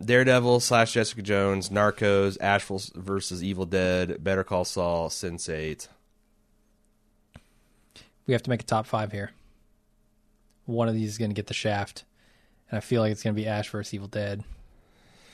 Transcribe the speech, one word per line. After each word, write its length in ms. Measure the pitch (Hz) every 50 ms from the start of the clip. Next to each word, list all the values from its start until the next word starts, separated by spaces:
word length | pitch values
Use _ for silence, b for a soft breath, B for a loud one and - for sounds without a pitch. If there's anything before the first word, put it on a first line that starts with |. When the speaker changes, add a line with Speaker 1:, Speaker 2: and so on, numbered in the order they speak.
| -
Speaker 1:
Daredevil 580 | 110 123 127 127 131 127 123 120 123 123 120
slash 320 | 120 - 127 113 113 113 -
Jessica 280 | 120 107 - - 117
Jones, 480 | 95 104 104 98 98 98 98 95 87 92
Narcos, 680 | 98 104 104 104 104 - 110 101 101 98 98 98 98 -
Ash 240 | - 98 101 98 - - 98 95 - - -
versus 480 | - 92 98 98 98 - - 92 87 87
Evil 220 | 98 95 90 95
Dead, 580 | 85 98 95 92 90 90 90 90 87 85 - 78
Better 200 | 98 95 95 92
Call 180 | - 98 90 90
Saul, 460 | - - 98 87 87 85 85 82 78
sense 400 | - - - 87 85 85 - -
eight. 400 | 80 78 78 78 76 - - - - _ _ _ _ _ _ _ _ _ _ _ _ _ _ _ _ _ _ _ _ _ _ _ _ _ _ _ - - b b b b b b b b b b b b b b b b _
Speaker 2:
We 60 | - 123
have 100 | 117 -
to 60 | 131
make 120 | 123 113
a 40 | -
top 200 | - 120 110 110
five 260 | - - 110 107 101
here. 200 | 104 101 101 - - _ _ _ _ _ _ _ _ _ _ _ _ _ _ _ _ _ _ _ _ _ _ _ _ _ _
One 220 | 131 117 117 117
of 60 | 113 110
these 160 | 110 110 107
is 80 | 104
gonna 160 | 110 117 104 101
get 140 | 107 104
the 60 | - -
shaft, 520 | - - 110 101 101 98 - - - - _ _ _ _ _ _ _ _ _ _ _ _ -
and 80 | 117
I 40 | 107
feel 200 | - - 123 117
like 100 | 110 110
it's 120 | 107 - -
gonna 100 | 113 104
be 140 | 107 107
Ash 220 | 110 104 104 104 -
versus 240 | - 104 101 - -
Evil 140 | 101 98
Dead. 360 | 98 - 107 104 101 101 104 104 - b b b b b b b b b b b b b b b b